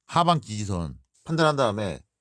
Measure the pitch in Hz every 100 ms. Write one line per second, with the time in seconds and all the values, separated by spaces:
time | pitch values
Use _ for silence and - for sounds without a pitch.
0 | - 165 170 165 - 107 104 92 80 67
1 | _ _ - 160 156 143 120 101 101 69
2 | _ _